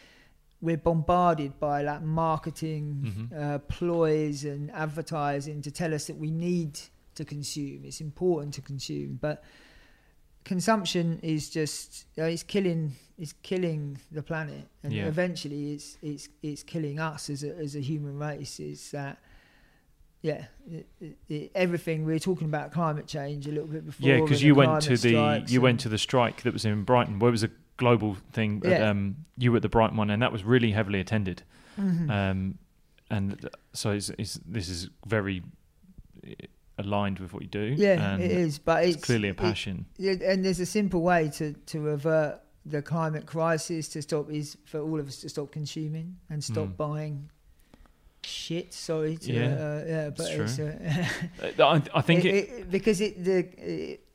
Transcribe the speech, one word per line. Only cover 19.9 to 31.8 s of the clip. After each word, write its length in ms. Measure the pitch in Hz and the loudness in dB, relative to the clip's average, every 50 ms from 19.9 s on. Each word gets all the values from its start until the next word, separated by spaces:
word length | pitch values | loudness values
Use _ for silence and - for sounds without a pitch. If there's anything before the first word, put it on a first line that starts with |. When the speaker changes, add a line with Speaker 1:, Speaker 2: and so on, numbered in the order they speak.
| _ _ _ _ _ _ | _ _ _ _ _ _
Speaker 1:
yeah, 240 | - 156 147 - - - - - 277 240 | -4 -4 -4 -4 -6 -16 -20 -20 -16 -14
it, 160 | 165 156 - _ _ - | -14 -14 -14 _ _ -18
it, 180 | - 151 - - - - | -16 -16 -16 -16 -10 -8
it, 220 | 156 151 156 - - | -8 -8 -6 -4 0
everything 500 | 190 180 175 175 165 - 170 160 156 156 | 2 2 2 2 0 0 -2 -2 0 0
we 80 | 156 160 | 0 0
were 60 | 160 | 0
talking 280 | - 190 185 - 165 | 2 0 0 0 0
about 240 | 156 156 147 139 143 | -2 -2 -2 -4 -4
climate 360 | - 170 170 156 151 147 - | -2 0 0 0 0 -2 -6
change 400 | - - 147 139 143 147 143 135 | -8 -8 -6 -6 -6 -6 -6 -6
a 40 | 147 | -4
little 160 | 151 151 160 | -4 -4 -4
bit 180 | 156 151 156 156 | -6 -8 -10 -10
before, 220 | 151 135 - 135 | -10 -6 2 6
Speaker 2:
Yeah, 120 | 139 135 120 | 6 8 8
'cause 100 | - 151 | 8 6
Speaker 1:
and 100 | 135 110 | 6 8
Speaker 2:
you 120 | 135 151 139 | 10 10 12
Speaker 1:
the 40 | 139 | 12
Speaker 2:
went 220 | 135 - 156 151 | 10 8 8 4
to 60 | 151 | 4
Speaker 1:
climate 140 | 147 123 117 | 4 4 6
Speaker 2:
the, 80 | - 117 | 6 6
Speaker 1:
strikes 420 | 117 113 110 - 147 - - - | 8 8 6 6 4 2 2 2
Speaker 2:
you 100 | 123 127 | 4 6
went 100 | 127 127 123 | 8 6 6
Speaker 1:
and 60 | 135 | 4
Speaker 2:
to 80 | - 110 | 0 0
the 80 | 107 | 0
strike 440 | 104 - - - 127 117 104 - - - | 0 0 2 4 4 4 4 2 0 -2
that 100 | 120 110 | -2 0
was 120 | 113 - | 0 0
in 180 | 107 104 104 98 | 0 0 0 2
Brighton. 360 | 120 127 120 120 - 104 98 | 4 4 4 4 2 2 4
Where 100 | 117 123 | 4 4
it 20 | |
was 120 | 117 113 113 | 4 4 0
a 80 | 110 - - - _ _ | -2 -4 -6 -20 _ _
global 380 | - 123 120 120 104 107 107 95 95 - - | 2 4 6 6 6 4 0 -4 -4 -10 -8
thing, 280 | - 117 110 104 104 104 | -2 -2 0 0 0 2
but, 100 | - 185 | 4 4
Speaker 1:
Yeah. 200 | 180 151 107 107 | 4 6 4 4
Speaker 2:
um, 280 | 101 101 98 98 95 151 160 - - | 4 2 0 -2 -4 -6 -12 -12 -4
you 140 | 127 123 120 | 0 2 4
were 60 | 117 | 4
at 40 | 110 | 4
the 80 | - 107 | 2 4
Brighton 280 | - 117 110 107 - | 4 6 6 6 4
one, 120 | 110 104 104 | 2 0 2
and 120 | 104 107 | 2 2
that 100 | 127 - | 2 0
was 120 | - 104 95 | 0 0 2
really 280 | 110 127 127 117 110 | 6 6 6 6 6
heavily 280 | 101 110 107 98 101 95 | 2 2 0 0 0 -2
attended. 440 | 90 - 110 107 98 92 87 - - - - - - - - | -2 0 -2 -2 -2 -2 -6 -8 -12 -20 -20 -20 -20 -14 -6
Speaker 1:
Mm-hmm. 300 | 202 | -2